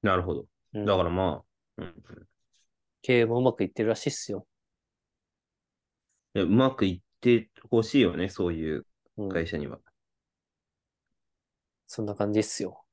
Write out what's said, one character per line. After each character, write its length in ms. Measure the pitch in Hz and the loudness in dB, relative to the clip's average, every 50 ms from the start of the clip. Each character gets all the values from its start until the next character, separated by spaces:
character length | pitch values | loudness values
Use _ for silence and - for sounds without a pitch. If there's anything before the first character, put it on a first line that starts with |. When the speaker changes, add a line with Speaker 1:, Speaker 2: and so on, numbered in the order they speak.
| - | 2
Speaker 1:
な 140 | 107 92 | 2 2
る 60 | 92 90 | 2 0
ほ 120 | 92 78 | -2 -6
ど。 120 | 73 - _ _ _ _ _ - | -6 -8 _ _ _ _ _ -10
Speaker 2:
う 80 | 104 | -4
ん。 40 | 104 | 0
Speaker 1:
だ 100 | 104 101 | 2 2
か 60 | 92 90 | 2 2
ら 80 | 85 | 0
ま 320 | 87 92 95 90 76 - - _ _ _ _ _ _ - | 0 0 0 -2 -2 -4 -10 _ _ _ _ _ _ -14
あ、 40 | 92 | -14
う 20 | |
ん。 120 | 90 85 85 - _ - - - _ _ _ _ _ _ _ _ _ _ _ _ _ _ _ _ | -14 -14 -18 -20 _ -20 -20 -20 _ _ _ _ _ _ _ _ _ _ _ _ _ _ _ _
Speaker 2:
経 180 | - 127 120 | 2 4 4
営 40 | 117 | 4
も 140 | 113 117 120 | 4 2 2
う 40 | 127 | 2
ま 100 | 127 120 | 2 2
く 100 | - 104 | 2 -2
い 40 | 92 | -4
っ 40 | _ | _
て 100 | - 110 | -2 0
る 80 | 110 | 0
ら 40 | 110 | 0
し 120 | - - | 0 -2
い 40 | 147 | -6
っ 20 | - | -4
す 200 | - - - 104 | -6 -8 -8 -8
よ。 140 | 95 - _ _ _ _ _ _ _ _ _ _ _ _ _ _ _ _ _ _ _ _ _ _ _ _ _ _ _ _ _ _ _ _ _ _ _ _ _ _ | -10 -10 _ _ _ _ _ _ _ _ _ _ _ _ _ _ _ _ _ _ _ _ _ _ _ _ _ _ _ _ _ _ _ _ _ _ _ _ _ _
Speaker 1:
い 40 | 101 | -2
や、 60 | 95 | 0
う 40 | 82 | 2
ま 260 | 101 117 131 131 131 | 4 4 4 2 2
く 120 | - 110 | 0 -2
い 160 | 95 90 92 _ | -2 -2 -4 _
っ 160 | _ _ _ | _ _ _
て 300 | - 120 120 113 110 _ _ - _ - | 4 4 4 4 2 _ _ -20 _ 0
ほ 120 | - 117 110 | 0 0 0
し 160 | 110 - 143 | 2 4 4
い 20 | 120 | 4
よ 140 | 87 85 | 4 2
ね、 120 | 78 90 101 | 0 -4 -4
そ 200 | - - 95 87 | -4 -4 -4 -2
う 40 | 85 | -2
い 240 | 80 80 78 76 | -4 -4 -4 -4
う 100 | 65 - _ _ _ _ _ _ | -6 -8 _ _ _ _ _ _
Speaker 2:
う 100 | - 104 | -10 -8
ん。 20 | 98 | -4
Speaker 1:
会 180 | 95 87 82 | -4 -4 -4
社 120 | 85 - 80 | -4 -6 -8
に 80 | 71 | -8
は。 120 | 64 - 67 _ _ _ _ _ _ _ _ _ _ _ _ _ _ _ _ _ _ _ _ _ _ _ _ _ _ _ _ _ _ _ _ _ _ _ _ _ _ _ _ _ | -8 -12 -16 _ _ _ _ _ _ _ _ _ _ _ _ _ _ _ _ _ _ _ _ _ _ _ _ _ _ _ _ _ _ _ _ _ _ _ _ _ _ _ _ _
Speaker 2:
そ 160 | _ - - 110 | _ -10 -8 -6
ん 40 | |
な 80 | 104 101 | -6 -4
感 180 | - 104 104 104 | -2 -2 0 2
じ 80 | 107 | 2
っ 20 | 104 | 0
す 200 | - - - 101 | 0 -2 -6 -6
よ。 220 | 92 - - _ _ | -8 -10 -14 _ _